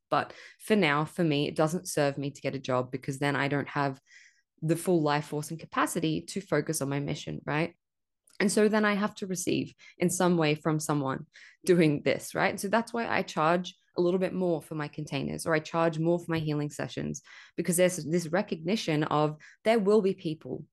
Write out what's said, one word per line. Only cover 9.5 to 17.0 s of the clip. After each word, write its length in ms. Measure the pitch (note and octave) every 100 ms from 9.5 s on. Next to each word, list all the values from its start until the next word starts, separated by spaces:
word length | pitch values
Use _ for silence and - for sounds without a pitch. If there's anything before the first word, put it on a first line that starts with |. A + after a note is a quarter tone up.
| - C#3+ - - -
in 120 | F3+
some 260 | F3 F3+ F3
way 180 | D#3
from 260 | D3+ E3 D#3
someone 460 | D#3 D3 C3+ C3 D3+ - - _
doing 380 | - F3 D#3+ C#3+
this, 300 | - - -
right? 160 | D#3+ F#3+
And 100 | G3
so 80 | G3+
that's 240 | G#3+ A3+
why 160 | A#3+ A#3
I 140 | -
charge 520 | F#3+ - D#3 F3 F3+ - _ -
a 40 |
little 200 | F3 F#3
bit 120 | F#3
more 300 | F#3 F3+ D#3+
for 140 | - D#3
my 100 | D3
containers, 580 | - D3+ C#3 D3 D#3
or 100 | E3+
I 40 | D#3
charge 400 | D#3 E3+ E3 D#3
more 220 | E3 E3+
for 100 | E3+
my 80 | E3
healing 320 | D3+ D3 D3
sessions, 500 | - C#3 -